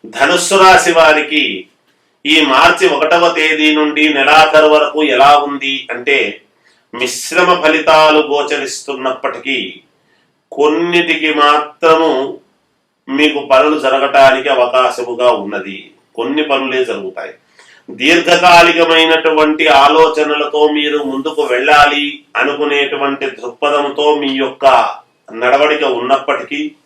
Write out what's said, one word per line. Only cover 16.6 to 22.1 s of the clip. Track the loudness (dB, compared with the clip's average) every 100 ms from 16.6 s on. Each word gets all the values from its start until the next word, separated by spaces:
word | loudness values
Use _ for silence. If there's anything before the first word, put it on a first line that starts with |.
| -2 -4 -4
జరుగుతాయి. | -6 -10 -12 -16 -18 _ _ _ _ -20 -4
దీర్ఘకాలికమైనటువంటి | 0 0 2 2 6 6 4 0 2 2 2 2 0 2 0 0 2 4
ఆలోచనలతో | 4 4 4 2 -2 -2 -4 0 0 0
మీరు | -2 -4 -4
ముందుకు | -6 -6 -6 -4
వెళ్ళాలి | -2 2 4 4 0 -6